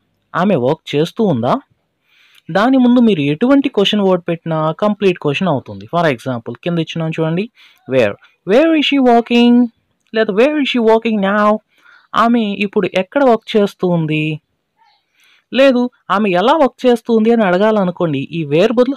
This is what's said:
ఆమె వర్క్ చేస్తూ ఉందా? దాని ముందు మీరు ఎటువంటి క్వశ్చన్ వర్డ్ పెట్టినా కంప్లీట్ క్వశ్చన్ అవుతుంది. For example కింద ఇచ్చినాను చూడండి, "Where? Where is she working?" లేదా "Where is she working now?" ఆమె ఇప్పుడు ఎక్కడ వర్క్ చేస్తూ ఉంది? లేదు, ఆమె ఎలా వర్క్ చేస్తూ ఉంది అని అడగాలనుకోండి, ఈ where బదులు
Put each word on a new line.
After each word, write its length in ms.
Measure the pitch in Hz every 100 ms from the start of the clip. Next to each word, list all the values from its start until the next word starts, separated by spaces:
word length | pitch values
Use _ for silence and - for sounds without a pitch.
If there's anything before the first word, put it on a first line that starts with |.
| _ _ _
ఆమె 200 | 156 196
వర్క్ 400 | 160 123 160 -
చేస్తూ 300 | 147 165 -
ఉందా? 360 | 208 123 123 240 - _ _ _ _ _ _ _ -
దాని 260 | 185 240 269
ముందు 240 | 247 247
మీరు 200 | 233 175
ఎటువంటి 480 | 143 151 247 277 269
క్వశ్చన్ 320 | - 196 208
వర్డ్ 240 | 190 180 -
పెట్టినా 440 | 165 165 160 156
కంప్లీట్ 460 | 160 214 208 196 175
క్వశ్చన్ 300 | 147 139 185
అవుతుంది. 400 | 135 - 98 104 170
For 180 | 165
example 400 | 117 131 120 120 120
కింద 140 | 175 170
ఇచ్చినాను 340 | 160 165 160 160
చూడండి, 300 | 160 170 226 _ _ _ -
"Where? 240 | 131 104 - _ _ 175
Where 220 | 226 330
is 100 | 311
she 260 | 269 285 247
working?" 560 | 233 233 240 240 240 240 - _ _ _
లేదా 180 | 220 220
"Where 220 | 190 277
is 120 | 302 262 247
she 100 | 220
working 280 | 226 233 214
now?" 380 | 190 208 208 214 _ _ _ _ _
ఆమె 260 | - 233 240
ఇప్పుడు 480 | 208 202 202 214 190
ఎక్కడ 300 | 185 185 285
వర్క్ 320 | 262 220 - 214
చేస్తూ 320 | 202 - 185
ఉంది? 520 | 175 156 156 156 151 _ _ _ _ _ _ _ _ _ _ _
లేదు, 360 | 240 277 247 247 - -
ఆమె 200 | 190 214
ఎలా 220 | 175 220
వర్క్ 340 | 320 262 - 254
చేస్తూ 280 | 240 -
ఉంది 180 | 226 220
అని 120 | 233
అడగాలనుకోండి, 840 | 196 180 214 214 180 - 170 135 -
ఈ 120 | 165
where 280 | 147 151 220
బదులు 240 | 233 247